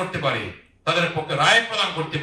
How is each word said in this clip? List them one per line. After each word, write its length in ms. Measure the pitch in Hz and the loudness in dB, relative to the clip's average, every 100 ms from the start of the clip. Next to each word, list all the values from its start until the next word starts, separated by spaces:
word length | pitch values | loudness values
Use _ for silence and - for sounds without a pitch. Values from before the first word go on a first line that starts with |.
করতে 180 | 185 151 139 | -4 -2 -2
পারি, 180 | 117 - - _ _ | -2 -6 -12 _ _
তাদের 220 | - 170 165 156 | -2 0 0 -2
পক্ষে 200 | 147 139 | -4 2
রায় 260 | 160 226 226 | 4 4 4
প্রদান 200 | 214 190 160 | -2 -2 -2
করতে 200 | 151 156 | -4 -4